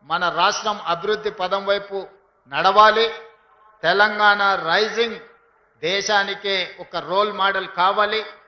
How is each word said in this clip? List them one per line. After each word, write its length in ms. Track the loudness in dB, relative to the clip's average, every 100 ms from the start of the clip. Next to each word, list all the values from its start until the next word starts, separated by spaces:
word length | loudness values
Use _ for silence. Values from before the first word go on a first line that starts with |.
| _
మన 120 | -2 -2 0
రాష్ట్రం 380 | 0 0 -4 -6 -4
అభివృద్ధి 400 | -4 -2 -4 -4 -6
పదం 240 | -4 -2 0
వైపు 280 | -2 -2 -10 -10 -18 _ _ _
నడవాలి. 560 | 0 4 8 6 6 0 -4 -18 _ _ _ _ _
తెలంగాణ 580 | 0 4 2 4 2 4 2 0 0
రైజింగ్ 500 | 0 0 -2 -4 -4 -16 -20 _ _ _ _
దేశానికే 720 | -4 -4 0 0 0 -4 -4 -4 -4 -10
ఒక 120 | -10 -10 -4
రోల్ 220 | -2 -2 0
మోడల్ 280 | -2 -2 -6 0
కావాలి. 420 | 0 2 0 -2 -6 -16